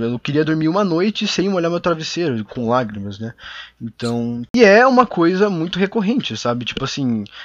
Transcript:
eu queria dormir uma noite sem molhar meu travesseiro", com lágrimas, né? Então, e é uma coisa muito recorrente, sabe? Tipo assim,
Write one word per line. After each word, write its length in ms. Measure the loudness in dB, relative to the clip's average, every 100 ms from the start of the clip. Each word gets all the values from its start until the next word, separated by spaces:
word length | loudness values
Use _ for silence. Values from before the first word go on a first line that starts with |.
eu 160 | -2 -4
queria 280 | -2 0 2
dormir 240 | 2 0
uma 160 | 2 2
noite 420 | 2 0 0 -2
sem 220 | -2 0
molhar 200 | 0 0
meu 120 | -2
travesseiro", 640 | -2 -2 -4 -4 -2 -2 -4
com 240 | -6 -2
lágrimas, 500 | 0 -2 -6 -10 -8
né? 140 | -10 -12 -16 -18 -20 _
Então, 600 | -14 -8 -6 -4 -4 -6 -4 4
e 80 |
é 240 | 6 8 6
uma 180 | 6 2
coisa 440 | 2 2 4 2
muito 280 | 2 -2 -2
recorrente, 600 | -2 0 0 0 -2 -4
sabe? 260 | -2 -2
Tipo 220 | -4 -6 -6
assim, 400 | -2 -2 -2 -4 -12